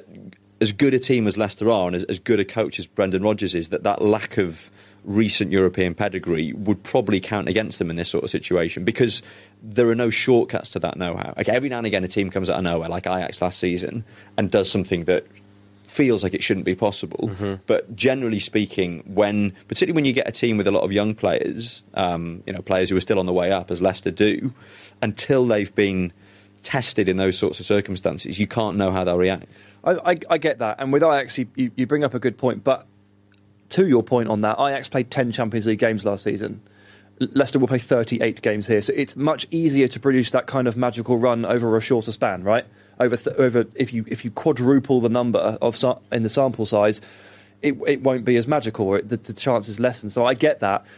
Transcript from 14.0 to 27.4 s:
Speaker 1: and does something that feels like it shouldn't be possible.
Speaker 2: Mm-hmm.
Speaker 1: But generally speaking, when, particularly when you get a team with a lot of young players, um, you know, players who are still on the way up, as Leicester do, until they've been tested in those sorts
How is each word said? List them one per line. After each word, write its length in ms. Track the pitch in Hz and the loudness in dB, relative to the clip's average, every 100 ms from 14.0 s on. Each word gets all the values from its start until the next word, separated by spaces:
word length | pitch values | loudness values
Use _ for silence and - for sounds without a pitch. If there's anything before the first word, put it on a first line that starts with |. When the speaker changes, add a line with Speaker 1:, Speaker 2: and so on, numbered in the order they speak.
| - - - - | -12 -18 -10 -4
Speaker 1:
and 120 | 95 | 0
does 220 | 104 95 | 2 2
something 320 | 101 90 87 82 | -2 -2 -2 0
that 200 | 90 - - - - - - - | 0 -2 -16 -20 -20 -20 -20 -8
feels 360 | - 135 107 | 0 2 2
like 100 | 95 - | 0 -2
it 80 | |
shouldn't 220 | - 95 - | -2 -2 -2
be 100 | 92 | 0
possible. 540 | 104 - 87 - 113 | -2 -2 -8 -6 -6
Speaker 2:
Mm-hmm. 260 | 95 101 95 - | -4 -6 -4 0
Speaker 1:
But 300 | 110 - 101 | -2 -2 -2
generally 440 | 123 131 120 104 | 0 0 -2 -4
speaking, 640 | - 107 101 - 90 85 - | -2 -2 -2 -2 -4 -6 -4
when, 440 | 98 104 104 101 92 - | 0 2 2 -2 -4 -6
particularly 280 | - 190 160 | 0 0 2
when 100 | 139 | 2
you 80 | |
get 140 | 127 - | 0 -2
a 40 | |
team 260 | - 117 107 | -2 0 2
with 100 | 98 | 2
a 40 | |
lot 120 | 98 | 2
of 80 | 92 | 2
young 240 | 101 104 107 | 0 0 0
players, 640 | 95 80 - 104 120 - - - | 0 0 -2 -6 -10 -14 -10 -4
um, 480 | 90 85 85 82 - | -2 -2 -6 -10 -12
you 80 | |
know, 80 | 95 | -10
players 280 | - 92 92 | -2 0 2
who 80 | 92 | 0
are 40 | |
still 160 | - 101 | 0 0
on 80 | 90 | 0
the 80 | |
way 180 | 90 90 | 0 2
up, 200 | 95 87 | 0 -2
as 100 | 85 | -2
Leicester 300 | 92 95 95 | 0 0 -4
do, 420 | 87 104 90 131 - - - - - | 2 2 2 -4 -8 -18 -20 -20 -6
until 460 | 107 - - 139 123 | -4 -4 0 2 4
they've 260 | 107 95 | 2 0
been 380 | - 101 95 90 - - - _ _ | 2 2 2 -4 -6 -20 -20 _ _
tested 460 | - 139 - - 92 | -6 -4 -2 0 0
in 100 | 92 | 2
those 200 | 95 | 0
sorts 220 | 87 | 0